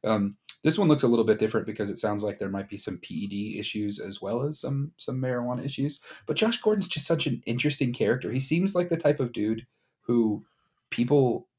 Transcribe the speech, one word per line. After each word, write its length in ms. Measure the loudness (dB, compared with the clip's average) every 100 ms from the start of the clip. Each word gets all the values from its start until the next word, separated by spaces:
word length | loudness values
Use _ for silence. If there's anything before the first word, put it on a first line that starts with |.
Um, 320 | 2 2 0 -4 -18 0
this 140 | 2 4
one 120 | 6
looks 160 | 6
a 40 | 6
little 160 | 4
bit 140 | 4 4
different 280 | 2 0 -4
because 220 | -4 -4
it 80 | -2
sounds 260 | -2 -2
like 160 | -4 -4
there 120 | -6
might 180 | -6 -8
be 80 | -8
some 220 | -8 -8
P 160 | -8
E 120 | -8 -6
D 320 | -6 -6 -6
issues 400 | -6 -4 -4 -4
as 220 | -8 -8
well 220 | -4 -2
as 180 | -2 -4
some, 320 | -4 -4 -4 _
some 220 | -6 -4
marijuana 440 | -2 -2 -2 -4
issues. 380 | -6 -4 -4 -4 -16 -16 -6
But 100 | 0
Josh 240 | 0 2
Gordon's 260 | 2 2 -2
just 200 | -4 0
such 200 | 0 0
an 160 | -2 -2
interesting 480 | 0 0 0 -2
character. 360 | 2 2 2 0
He 100 | -4
seems 340 | 0 2 2
like 160 | 0 0
the 60 | 2
type 220 | 2 2
of 120 | 0
dude 340 | -2 -2 -2 -6 _ _ _
who 420 | 0 4 4 0 -8 _ _ _ _
people 580 | -2 2 4 4 0 -8